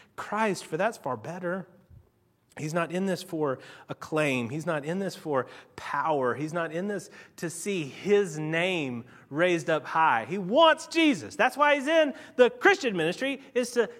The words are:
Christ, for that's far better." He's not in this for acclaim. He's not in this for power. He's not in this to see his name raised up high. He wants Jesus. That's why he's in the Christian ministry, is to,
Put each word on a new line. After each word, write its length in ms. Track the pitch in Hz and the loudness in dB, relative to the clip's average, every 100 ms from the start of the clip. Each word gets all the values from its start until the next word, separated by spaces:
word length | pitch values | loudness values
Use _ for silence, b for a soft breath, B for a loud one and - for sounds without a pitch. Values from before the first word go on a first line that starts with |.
| B - | B -14
Christ, 480 | - 208 220 180 - | -6 -2 0 -2 -6
for 120 | 156 | -2
that's 200 | 202 226 | -2 -2
far 200 | 139 120 | -6 -6
better." 500 | 120 175 180 185 175 - _ - _ _ _ _ _ - | -8 -8 -6 -6 -8 -18 _ -20 _ _ _ _ _ -10
He's 180 | 151 | -4
not 180 | 170 165 | -2 -2
in 160 | 175 196 | -2 -2
this 160 | 180 | -4
for 340 | - 160 151 131 B B B | -6 -4 -2 -4 B B B
acclaim. 600 | 143 - 156 151 127 117 | -14 -4 0 0 0 -2
He's 180 | 147 160 | -6 -4
not 180 | 156 143 | -4 -4
in 140 | 185 | -4
this 160 | 190 - | -6 -6
for 320 | 160 139 120 B B - | -4 -2 -4 B B -16
power. 600 | - 143 147 151 127 117 | -6 -2 0 0 0 -2
He's 180 | 151 | -4
not 180 | 175 165 | -4 -6
in 160 | 160 202 | -6 -6
this 220 | 202 - B B - | -6 -10 B B -10
to 120 | 170 | -10
see 360 | - 208 190 147 | -8 -4 -4 -6
his 520 | - 175 202 196 151 | -6 2 2 2 -2
name 680 | 156 165 180 180 139 120 113 B B | -2 0 0 0 -2 -6 -10 B B
raised 400 | 139 180 170 147 | 0 2 2 0
up 160 | 156 151 | -2 0
high. 380 | 165 160 120 110 | 2 4 4 0
He 80 | 190 | -6
wants 480 | 180 254 330 302 - | 0 6 6 6 0
Jesus. 500 | 320 320 208 104 - | 2 4 2 -2 0
That's 220 | 233 262 | 0 4
why 160 | 294 | 4
he's 140 | 285 269 | 4 4
in 260 | 330 302 - B - | 4 4 0 B 4
the 160 | 247 | 4
Christian 440 | 247 370 392 262 190 | 6 4 4 2 0
ministry, 460 | 160 185 269 262 B 240 | 0 0 -4 -4 B -4
is 160 | 240 | -2
to, 160 | 240 208 B | 0 -2 B